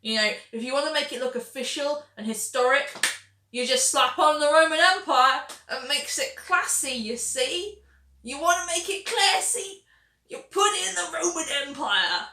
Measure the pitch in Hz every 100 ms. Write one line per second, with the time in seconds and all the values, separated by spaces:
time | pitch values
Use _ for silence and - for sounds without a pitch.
0 | 220 220 214 - - 226 247 269 302 302
1 | 285 247 254 240 - 269 240 302 285 294
2 | - - 214 220 - 262 247 277 - -
3 | - - - _ _ 240 247 254 - 277
4 | 254 - 311 302 294 311 320 311 359 381
5 | - 262 262 269 - - - - 254 285
6 | - - - - - 359 - - 277 247
7 | 214 233 - 269 254 349 415 - _ _
8 | _ _ 220 285 339 349 349 339 349 392
9 | - 453 392 381 381 - 392 - _ _
10 | _ _ _ - - 381 415 - 392 349
11 | 349 330 339 330 320 285 277 269 285 208
12 | - 180 -